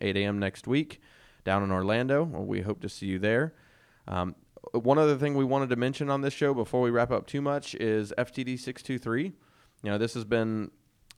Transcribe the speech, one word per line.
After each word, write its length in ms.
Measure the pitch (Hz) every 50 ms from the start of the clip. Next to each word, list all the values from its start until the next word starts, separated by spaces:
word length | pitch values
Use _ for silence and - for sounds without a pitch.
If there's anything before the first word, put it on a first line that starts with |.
| -
eight 140 | 101 95
A 60 | 98 101
M 120 | 101 101 101
next 280 | 101 95 - - -
week, 340 | - 127 147 156 147 - - _ - - - - - _ _ -
down 200 | 95 95 101 101
in 80 | 95
Orlando. 520 | 95 92 95 98 107 117 127 131 139 143 165
Well, 220 | 165 - - 98
we 160 | 98 104 98
hope 200 | 92 101 104 -
to 80 | - 98
see 180 | - - 98
you 100 | 98 95 92
there. 340 | 98 107 113 120 151 160 - - _ _ _ _ _ _ _ _ _ -
Um, 260 | 95 90 90 92 - - _ _ _ - - -
one 260 | - 120 113 123 139
other 200 | 151 156 151 143
thing 180 | 127 147 147 143
we 80 | 139 139
wanted 260 | 127 135 139 139 123
to 60 | 123
mention 340 | 120 123 131 135 - 151 139
on 120 | 139 139
this 120 | 139 139 -
show 200 | - 147 139 139
before 260 | 123 110 - - 127
we 80 | 123 120
wrap 220 | 120 117 120 120
up 160 | 127 98 -
too 140 | - - 139
much 340 | 143 143 143 143 - - -
is 380 | - 113 110 107 107 107 101 -
F 140 | - 123 -
T 120 | - 131 127
D 140 | 127 127
six 240 | 123 - 131 127 -
two 160 | - - 135
three. 360 | 120 - 117 113 127 160 196 - _ _ _ _ _ _ _ _ _ -
You 80 | 104
know, 60 | 101 104
this 140 | 113 113 -
has 80 | 123 110
been 460 | 104 117 117 113 113 110 110 104 - - _ _ _ _ _ _ _ -